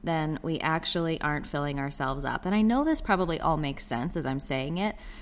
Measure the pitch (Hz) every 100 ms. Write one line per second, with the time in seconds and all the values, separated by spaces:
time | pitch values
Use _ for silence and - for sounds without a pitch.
0 | - 165 156 156 - 160 - 160 - 175
1 | 165 160 151 147 143 147 143 139 139 139
2 | 135 135 131 123 180 208 214 247 302 311
3 | - 190 175 160 - 156 147 139 - 117
4 | 143 - 139 135 - 135 135 170 208 214
5 | - -